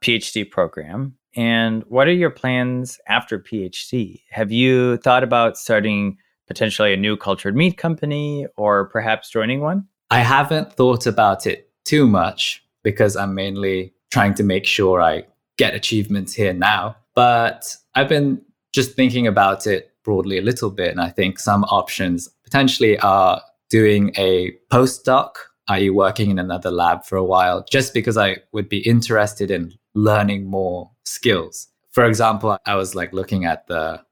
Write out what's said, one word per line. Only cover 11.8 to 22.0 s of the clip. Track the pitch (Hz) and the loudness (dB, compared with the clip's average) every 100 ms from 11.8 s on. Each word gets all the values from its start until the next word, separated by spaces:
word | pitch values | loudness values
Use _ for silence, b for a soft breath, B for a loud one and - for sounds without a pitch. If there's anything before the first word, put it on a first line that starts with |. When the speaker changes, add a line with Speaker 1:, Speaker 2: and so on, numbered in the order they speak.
Speaker 2:
too | - 151 131 | -2 4 4
much | 95 87 - - - _ _ | 4 0 -4 -6 -8 _ _
because | 107 104 107 98 | -4 2 0 0
I'm | 98 | -6
mainly | 95 98 98 98 92 92 _ - | -6 -6 -4 -4 -4 -6 _ -4
trying | - 101 | 2 2
to | 98 | 2
make | 101 92 - | 0 0 0
sure | - 95 90 | 0 2 4
I | 82 78 - _ _ - | 2 0 -8 _ _ -2
get | 113 | -2
achievements | 104 - 110 104 101 92 | 0 -4 -2 -2 -4 -6
here | - 101 | -2 -2
now. | 90 98 104 104 - _ | 0 0 0 -2 -10 _
But | - 123 117 117 - - - _ 135 | 2 4 4 0 -4 -14 -18 _ -2
I've | 139 | 2
been | 151 143 131 _ _ _ | 2 0 -2 _ _ _
just | - 127 | -2 -2
thinking | - 131 123 117 | 2 0 2 0
about | 104 98 95 107 | 2 2 0 -2
it | 95 - _ | -4 -6 _
broadly | - 98 98 95 | -4 -2 0 -2
a | |
little | 101 120 110 | -2 -2 -4
bit. | 98 87 | -4 -4
And | 85 | -2
I | 85 | -4
think | - 95 - | -2 -2 -2
some | - 101 | -2 0
options | 101 101 - - | 0 0 -2 -4